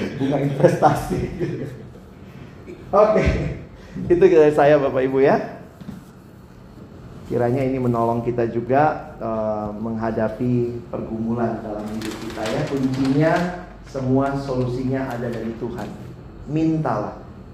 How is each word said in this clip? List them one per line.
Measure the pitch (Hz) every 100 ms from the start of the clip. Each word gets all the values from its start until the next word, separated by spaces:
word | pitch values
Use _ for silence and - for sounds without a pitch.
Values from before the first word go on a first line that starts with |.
| 202 127
bunga | 135 143 143
investasi. | - 151 - 160 - - 185 - - 165 - - - - - - - - - - - - - -
Oke, | 196 214 202 - - - - - - - - 185
itu | 175
dari | 185 165 151
saya, | 151 147 151
Bapak | 135 123
Ibu | 131 135
ya. | 139 214 - - - - - - - - - - - - - - - - - - -
Kiranya | 123 120 131 131
ini | 131
menolong | 123 117 117 117
kita | 120 120 117
juga, | 113 113 131 156 147 - -
eh, | 113 110 107 107 107
menghadapi | 104 113 113 113 113 110 - 123 123 120 - -
pergumulan | 113 104 110 113 117 110 104
dalam | 107 107 104
hidup | 110 107 -
kita | 113 110 110
ya. | 117 143
Kuncinya | 139 131 131 135 147 160 175 180 - - - -
semua | 135 127 131 139 135
solusinya | 135 127 123 127 127 135 131
ada | 120 120
dari | 113 110 113
Tuhan. | 120 110 104 - - - - - -
Mintalah | 151 160 160 139 110 101 - - - -